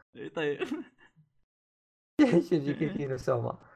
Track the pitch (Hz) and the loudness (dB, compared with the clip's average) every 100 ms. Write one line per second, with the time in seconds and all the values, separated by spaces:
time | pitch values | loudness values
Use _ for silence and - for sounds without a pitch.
0 | _ 123 107 - 151 147 254 302 269 _ | _ -14 -10 -4 -4 -2 -4 -6 -10 _
1 | _ _ _ _ _ _ _ _ _ _ | _ _ _ _ _ _ _ _ _ _
2 | _ - 277 175 170 165 139 143 156 - | _ 4 6 6 4 0 0 -2 -2 -2
3 | 139 131 - 123 117 - - | -4 -4 0 0 -2 -8 -14